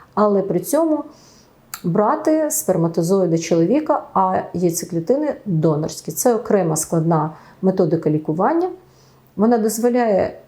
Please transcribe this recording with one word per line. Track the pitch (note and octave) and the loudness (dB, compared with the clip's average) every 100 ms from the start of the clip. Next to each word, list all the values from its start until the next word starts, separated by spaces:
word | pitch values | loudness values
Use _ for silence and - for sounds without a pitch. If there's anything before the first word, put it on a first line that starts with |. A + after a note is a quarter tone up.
| - | -10
але | - G#3 G3+ | -2 2 2
при | F#3+ F3 | 2 0
цьому | - D4 E4 D4+ - - - - _ _ _ - | 0 0 2 0 -4 -16 -20 -20 _ _ _ -8
брати | F3+ F#3 G#3 D#4 D#4 D#4 D4+ | -2 0 2 0 0 0 0
сперматозоїди | D4+ - E3+ E3 E3 E3 G3 F3 E3 | -2 -2 0 0 -2 0 0 2 0
чоловіка, | E3 E3+ E3+ C#4 D4+ C#4 - | 0 2 2 2 0 -2 -2
а | F#3+ F#3+ F#3 - | 0 0 0 -4
яйцеклітини — | F3 F3+ E3+ - E3+ E3 C4+ D4+ C#4 G#3+ | -2 -2 -2 -6 -4 0 0 -2 -6 -4
донорські. | D#3+ D#3+ D3 D#3 - - | 0 2 0 -2 -8 -10
Це | D#3+ B3+ A3 | -2 0 0
окрема | A#3+ G#3 E3+ D3+ | 0 0 0 -2
складна | - E3+ E3 D#3+ D#3 D#3+ - - | -2 -2 2 0 0 -6 -18 -4
методика | F#3+ F#3+ E3+ D#3+ D#3+ | 0 2 2 0 0
лікування. | D3+ D#3 D#3 A3 E4 F4+ F#4 - _ _ _ _ - | -2 -2 -2 0 0 -2 -6 -18 _ _ _ _ 0
Вона | A3 A#3+ | 2 2
дозволяє | G#3+ A3 A#3+ A#3+ A3+ F#3+ - - | 0 0 0 0 2 2 0 -4